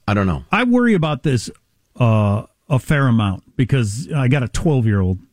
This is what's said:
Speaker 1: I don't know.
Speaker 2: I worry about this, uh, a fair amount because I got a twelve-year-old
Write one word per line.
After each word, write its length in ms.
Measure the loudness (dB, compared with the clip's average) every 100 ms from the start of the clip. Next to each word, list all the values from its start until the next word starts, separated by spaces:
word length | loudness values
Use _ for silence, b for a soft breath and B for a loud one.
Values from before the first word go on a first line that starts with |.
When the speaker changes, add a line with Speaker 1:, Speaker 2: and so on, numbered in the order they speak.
| -4
Speaker 1:
I 60 |
don't 140 | 0 0
know. 180 | -2 -4
Speaker 2:
I 120 | -2
worry 300 | 0 2 2
about 300 | 2 0 -2
this, 260 | -2 -2 -4 -14 _ _ _ -2
uh, 460 | 2 2 2 0 -4 _ _
a 100 | -4
fair 280 | 0 0 2
amount 480 | 2 0 -4 -8 -4
because 500 | 0 0 0 -4 -6
I 140 | -2 0
got 160 | 0
a 40 | -2
twelve-year-old 720 | -2 0 0 2 2 0 -2 -8